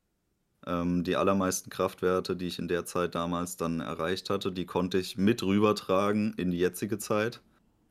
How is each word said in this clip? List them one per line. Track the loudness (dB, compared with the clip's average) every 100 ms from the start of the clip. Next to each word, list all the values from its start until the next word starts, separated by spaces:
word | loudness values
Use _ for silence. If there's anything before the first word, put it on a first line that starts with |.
| _ _ _ _ _ _ -4
Ähm, | -2 0 0
die | 2 2
allermeisten | 4 2 0 -2 -8
Kraftwerte, | -2 -2 0 0 0 0 -4
die | -4
ich | -6
in | -2
der | -2 -2
Zeit | -2 -2
damals | -2 -2 -2 -4 -4
dann | -2 -2
erreicht | -4 -4 -2 -4 -2
hatte, | -2 -2
die | -4 -2
konnte | 0 0 0
ich | -2 2
mit | 2 4
rübertragen | 2 4 4 2 2 2 4 2 0 -2
in | -2
die | 2
jetzige | 0 0 -6 -6
Zeit. | -2 0 0 -4 _ _ _ _ _